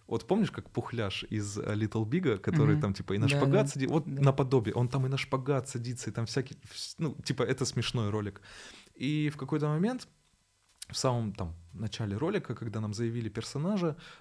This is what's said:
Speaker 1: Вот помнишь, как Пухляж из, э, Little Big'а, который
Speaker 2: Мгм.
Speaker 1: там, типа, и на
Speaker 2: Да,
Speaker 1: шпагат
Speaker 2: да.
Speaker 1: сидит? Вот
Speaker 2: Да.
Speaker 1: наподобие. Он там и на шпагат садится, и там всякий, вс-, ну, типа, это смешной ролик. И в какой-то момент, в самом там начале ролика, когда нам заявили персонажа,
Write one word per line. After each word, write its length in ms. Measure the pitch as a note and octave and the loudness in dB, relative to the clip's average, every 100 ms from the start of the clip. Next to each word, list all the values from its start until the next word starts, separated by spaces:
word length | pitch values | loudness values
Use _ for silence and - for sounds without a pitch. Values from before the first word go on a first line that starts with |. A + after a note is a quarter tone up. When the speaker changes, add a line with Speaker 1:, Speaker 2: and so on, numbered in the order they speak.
| - | -4
Speaker 1:
Вот 200 | A2+ - | -4 2
помнишь, 240 | G3+ F#3+ | 2 2
как 180 | - - | -2 -8
Пухляж 520 | - - A#2 G2+ - - | -6 -4 -2 -2 -4 -4
из, 280 | G#2+ G2+ G2+ | -4 -4 -4
э, 160 | - G#2+ | -2 0
Little 300 | A2 A2+ G#2+ | 0 0 0
Big'а, 320 | E3 F3+ G#2 | 0 2 0
который 380 | - E3+ - D3+ | 4 6 8 6
Speaker 2:
Мгм. 60 | |
Speaker 1:
там, 120 | G#2+ | 4
типа, 200 | F#2+ - | 0 -2
и 40 | G2 | 2
на 80 | C#3 | 4
Speaker 2:
Да, 20 | |
Speaker 1:
шпагат 380 | C#3+ C#3 C#3+ C#3 | 4 6 6 4
Speaker 2:
да. 40 | |
Speaker 1:
сидит? 160 | C#3 C3 | 2 2
Вот 140 | D3 - | 2 0
Speaker 2:
Да. 160 | C#3 | 4
Speaker 1:
наподобие. 520 | C#3 C3+ C3 C3 G#2+ A2 | 4 6 4 4 4 0
Он 140 | B2 | 0
там 160 | C3+ C3 | 0 0
и 40 | |
на 80 | C3+ | -2
шпагат 520 | - C3 C3 C#3 B2+ | -2 -2 0 0 0
садится, 400 | A#2+ A#2+ A#2+ - | -6 -6 -6 -6
и 40 | |
там 120 | G#2+ A2+ | -4 -2
всякий, 300 | - C3 - - | -2 -4 -8 -16
вс-, 220 | - - - | -12 -12 -6
ну, 160 | D#3+ - | -6 -4
типа, 200 | - C3 | -4 0
это 220 | B2 C3+ B2+ | 0 0 -2
смешной 440 | - A2+ B2 G#2 | -2 -2 0 0
ролик. 320 | G#2+ G2+ G2+ - - - - - - | -2 -4 -8 -16 -20 -20 -20 -20 -6
И 340 | C3 D3+ D3+ | -2 0 0
в 80 | D3 | -2
какой-то 300 | C3+ D#3 D3 | -4 -2 0
момент, 380 | D3+ G#3 B3+ - _ _ _ _ _ _ - - | 2 2 -2 -8 _ _ _ _ _ _ -20 -12
в 60 | - | -2
самом 360 | C3+ B2 A2 | 0 0 -2
там 220 | - F2 E2 - | -4 -6 -8 -14
начале 440 | - A2+ - G#2+ G2 | -8 -6 -4 -4 -2
ролика, 380 | D#3+ G3+ - B2 | 0 -2 -4 -6
когда 260 | A2+ A2 | -6 -4
нам 120 | G#2+ | -4
заявили 360 | G#2 A#2 A#2 A2+ | -2 -4 -4 -6
персонажа, 680 | A2+ - C3+ E3 G#3 E3+ - - - | -6 -6 -4 -2 0 -2 -4 -10 -20